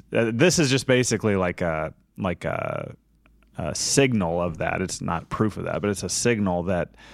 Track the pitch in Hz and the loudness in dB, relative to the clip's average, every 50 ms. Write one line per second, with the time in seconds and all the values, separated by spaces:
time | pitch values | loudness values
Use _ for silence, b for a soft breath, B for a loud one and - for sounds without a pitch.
0 | - _ - 113 117 113 113 117 151 180 160 - 165 131 131 131 - - 127 123 | -10 _ 0 0 2 2 2 4 4 4 4 4 4 4 2 2 2 4 4 4
1 | 127 - 120 101 - 110 101 98 92 90 87 - 92 85 80 80 78 - - - | 4 2 0 0 2 2 2 2 2 0 -2 -2 -2 -2 0 -2 -4 -6 -8 -12
2 | _ _ _ - 110 92 87 - - - - - - - - 50 - 50 - - | _ _ _ -4 -4 -4 -4 -4 -4 -4 -4 -4 -4 -4 -4 -4 -6 -10 -12 -16
3 | _ _ _ _ _ _ _ _ _ _ _ - - 78 71 - - - - - | _ _ _ _ _ _ _ _ _ _ _ -8 -6 -6 -4 -4 -2 0 4 4
4 | 139 135 123 107 95 85 82 87 87 87 82 80 80 - 87 90 92 90 - - | 4 4 4 2 0 0 0 0 -2 -2 -2 -2 -2 -2 -2 -2 -2 -4 -6 -6
5 | 92 92 87 82 - - - - 110 107 92 92 90 85 82 82 78 104 101 - | -6 -4 -4 -6 -6 -6 -2 0 0 0 -2 -4 -6 -4 -4 -2 -2 -2 -2 -2
6 | - 90 - - - 120 120 107 104 95 90 87 85 87 98 87 82 - - B | -4 -4 -4 -2 0 2 2 2 2 0 0 0 0 -2 -2 -2 -2 -4 -8 B
7 | B B | B B